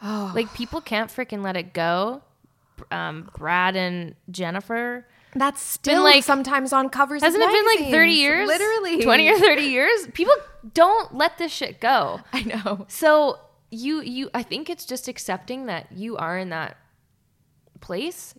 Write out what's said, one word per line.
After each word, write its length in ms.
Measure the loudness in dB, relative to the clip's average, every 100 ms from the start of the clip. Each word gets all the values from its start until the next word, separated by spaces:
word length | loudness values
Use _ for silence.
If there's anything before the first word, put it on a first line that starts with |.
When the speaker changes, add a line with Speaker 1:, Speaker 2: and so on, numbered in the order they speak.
Speaker 1:
Oh. 280 | -10 -8 -6 -6
Speaker 2:
Like, 180 | -6
people 260 | -8 -10 -10
can't 280 | -8 -6 -6
freaking 340 | -8 -10 -8
let 140 | -8 -8
it 160 | -8
go. 480 | -4 -2 -2 -2 -6 _ _ _ _ _ -20 -12
Um, 380 | -8 -8 -10 -16 -10
Brad 400 | -2 0 0 -2
and 380 | -4 -6 -10 -16 -16
Jennifer. 760 | -8 -6 -6 -6 -6 -6 -10 -14 _ _
Speaker 1:
That's 440 | -2 -2 -2 -10 -6
Speaker 2:
Been, 160 | 0 4
Speaker 1:
still 80 |
Speaker 2:
like, 220 | 8 6 6
Speaker 1:
sometimes 480 | 0 0 -2 0
on 160 | 0 0
covers 340 | 0 -2 2
of 40 | 2
Speaker 2:
hasn't 140 | 4
it 60 | 4
been, 160 | 4 4
like, 240 | 2 2
thirty 180 | 4 6
Speaker 1:
magazines. 100 | 6
Speaker 2:
years? 280 | 4 2 0
Speaker 1:
Literally. 520 | 0 0 -2 -2 0
Speaker 2:
Twenty 280 | 4 6 6
or 100 | 6
thirty 220 | 6 4
years? 440 | 2 2 2 2 -2
People 220 | -2 2 2 2 -20 -4
don't 420 | 4 4 4 -2 -2
let 220 | -2 -2
this 160 | -8
shit 260 | -6 -10 -4
go. 400 | 0 2 0 -6 -6
Speaker 1:
I 80 | -6
know. 420 | -4 -6 -6 -8 -10
Speaker 2:
So 500 | 0 4 4 2 -2 -10 _ _
you, 300 | -10 -6 -6
you, 280 | -6 -10 -8
I 100 | -8
think 260 | -8 -10 -8
it's 140 | -12 -10
just 220 | -10 -10
accepting 600 | -12 -8 -8 -8 -12 -10
that 200 | -10 -12
you 240 | -14 -12 -8
are 200 | -8 -6
in 120 | -8
that 260 | -8 -10 -14 _ _ _ _ _ _ _ _ _ _
place. 560 | -12 -10 -10 -12 -18